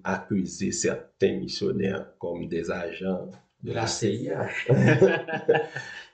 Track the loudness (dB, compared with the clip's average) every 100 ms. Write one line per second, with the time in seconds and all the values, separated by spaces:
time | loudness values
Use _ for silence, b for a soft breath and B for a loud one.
0 | -4 -4 -2 -2 -2 -2 -4 0 -2 -2
1 | -8 0 0 2 -4 -4 -2 0 -2 -2
2 | -8 -10 -8 -6 -6 -4 -4 -4 -6 -6
3 | -4 -4 -6 -16 _ _ -6 -2 -2 0
4 | 0 0 -2 -4 -4 -2 4 6 8 8
5 | 6 4 -2 0 2 2 B B B B
6 | B